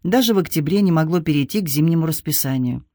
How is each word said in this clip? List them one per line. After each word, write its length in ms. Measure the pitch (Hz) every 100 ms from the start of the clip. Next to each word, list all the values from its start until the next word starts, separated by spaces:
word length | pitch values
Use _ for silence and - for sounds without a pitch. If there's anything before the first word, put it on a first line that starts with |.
даже 300 | 175 240 233
в 40 | 202
октябре, 440 | 165 165 147 196
не 100 | 196
могло 280 | 165 160 175
перейти 420 | 165 147 135 214
к 80 | 175
зимнему 360 | 135 160 165 160
расписанию. 800 | 151 - 151 135 131 123 123 -